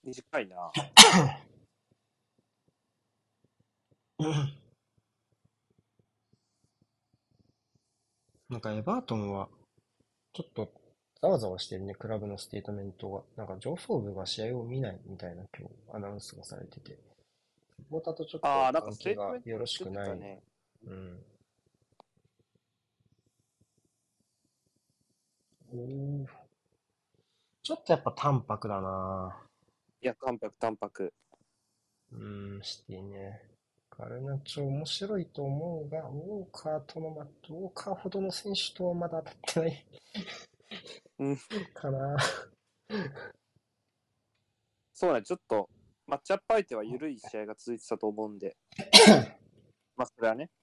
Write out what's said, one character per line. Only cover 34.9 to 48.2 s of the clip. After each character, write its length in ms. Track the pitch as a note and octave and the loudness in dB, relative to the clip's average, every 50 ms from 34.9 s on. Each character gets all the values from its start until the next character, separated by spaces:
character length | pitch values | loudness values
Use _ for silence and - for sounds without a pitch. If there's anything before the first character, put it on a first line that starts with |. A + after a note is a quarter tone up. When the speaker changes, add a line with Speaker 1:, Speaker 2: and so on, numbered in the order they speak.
| - - G3 G3 G#3+ G3 | -6 -6 -4 -2 -2 -4
Speaker 2:
い 80 | E3 | -4
と 160 | - _ - C#3+ | -6 _ -6 -4
思 400 | C#3 C#3 C#3+ D#3+ F3 E3+ D#3+ D3+ | -2 -2 -2 -4 -4 -6 -8 -8
う 40 | D3 | -6
が、 180 | D#3 D#3+ D#3 A#2+ | -6 -6 -6 -6
ウ 40 | C3 | -10
ォ 320 | C#3+ D#3+ F#3+ G#3+ G#3 F#3 | -10 -8 -8 -8 -8 -10
ー 20 | - | -12
カ 280 | - - - D#3 D#3 D3+ | -14 -10 -6 -4 -4 -4
ー 20 | D3 | -4
と 120 | - - E3 | -8 -10 -8
の 120 | D#3+ D#3+ | -8 -8
マ 140 | D#3 D3+ D3 | -8 -8 -12
ッ 20 | C#3+ - _ - | -14 -16 _ -16
チ、 100 | - D#3 | -14 -10
ウ 140 | E3+ F#3+ | -8 -8
ォ 20 | F#3 | -10
ー 20 | - | -10
カ 180 | - - G#3 F#3+ | -10 -6 -6 -6
ー 20 | |
ほ 140 | F#3+ - F#3 | -4 -6 -6
ど 140 | - G3 G3 | -4 -2 -4
の 100 | F#3+ F3+ | -2 -4
選 220 | - - G#3 G3 | -6 -6 -4 -4
手 180 | F#3+ - - - | -2 -4 -4 -4
と 160 | - F#3 F3+ | -2 0 0
は 60 | F3 | 0
ま 140 | E3+ E3+ E3+ | 0 -2 -2
だ 140 | E3 D#3+ D#3 | -4 -4 -6
当 20 | |
た 60 | D#3 | -8
っ 40 | - - - | -14 -10 -8
て 140 | - - E3+ | -2 0 2
な 60 | D#3+ E3 | 2 2
い。 180 | C#3+ - - _ - - _ - - A3 F#3 - - - - - _ _ _ _ - - - - - - _ - _ _ | 0 -2 -14 _ -20 -20 _ -10 -10 -10 -8 -8 -12 -16 -16 -20 _ _ _ _ -16 -16 -14 -16 -18 -20 _ -20 _ _
Speaker 1:
う 140 | C3+ C#3 C#3+ | -2 -2 -2
ん。 60 | C3+ - - A3+ G#3 F#3 - - | -2 -4 -8 -6 -6 -6 -8 -12
Speaker 2:
か 160 | - - C#3+ | -8 -6 -4
な。 260 | C3+ C3+ C3+ C#3 C#3+ C#3 C3 - - - - - - _ _ _ _ _ _ _ G#3+ G#3 F3+ C#3 C#3 - - - - _ _ _ _ _ _ _ _ _ _ _ _ _ _ _ _ _ _ _ _ _ _ _ _ _ _ _ _ _ _ _ _ | -4 -2 -2 0 2 2 2 2 0 -4 -10 -14 -20 _ _ _ _ _ _ _ -4 -4 -4 -4 -8 -10 -14 -16 -16 _ _ _ _ _ _ _ _ _ _ _ _ _ _ _ _ _ _ _ _ _ _ _ _ _ _ _ _ _ _ _ _
Speaker 1:
そ 160 | - - F3+ | 0 2 4
う 20 | D3+ | 4
ね、 100 | A#2 G2 | 4 2
ち 100 | - C3+ | -2 -6
ょ 20 | |
っ 40 | - _ | -6 _
と、 220 | _ - G#2+ F#2+ - - - - - _ _ _ | _ 2 2 2 0 -8 -20 -20 -20 _ _ _
マ 100 | - C#3 | -6 -6
ッ 40 | C#3 _ | -6 _
チ 100 | - F#3+ | 0 -2
ア 40 | |
ッ 20 | G3+ | -2
プ 60 | _ _ | _ _
相 160 | A3+ A3 F#3+ | 2 2 4
手 100 | - B2+ | 2 -4
は 80 | A2 G#2+ | -4 -4
緩 280 | A2 B2 B2+ D3 D#3 | -4 -6 -4 -4 -6
い 80 | C#3 G#2+ | -6 -8
試 220 | - - - G#2+ | -12 -8 -6 -6
合 60 | G#2+ | -6
が 80 | G#2 G#2+ | -6 -8
続 200 | - - - A#2+ | -10 -6 -6 -6
い 40 | A2+ | -6
て 80 | - | -4
た 120 | - - G#2 | -6 -4 -2
と 100 | - G#2+ | -2 -4
思 180 | G#2 G#2+ | -2 -2